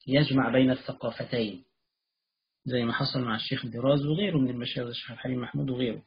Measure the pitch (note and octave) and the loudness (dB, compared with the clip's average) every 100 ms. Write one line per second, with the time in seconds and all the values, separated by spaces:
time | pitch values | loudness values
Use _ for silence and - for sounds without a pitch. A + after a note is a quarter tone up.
0 | - C#3 D3 C3 A#2 B2+ C3 B2+ - - | 2 4 4 4 4 6 4 2 -4 -6
1 | A#2 - - B2 G#2+ F#2 - _ _ _ | -6 -4 -4 -2 -2 -4 -16 _ _ _
2 | _ _ _ _ _ _ - B2 A#2 - | _ _ _ _ _ _ -4 0 0 0
3 | C3+ C3 A#2+ G#2+ - C3+ A#2+ A#2 C3 C#3+ | 0 0 -2 -2 -4 -6 -6 -2 2 4
4 | D3 E3+ G3+ D#3 B2+ A#2+ B2 C3+ A#2+ A#2+ | 2 0 2 2 2 -2 -6 -6 -6 -8
5 | - A#2 C3 B2+ B2 C#3+ C#3 B2+ A#2+ A2 | -12 -8 -6 -4 -4 -4 -2 -2 -2 -4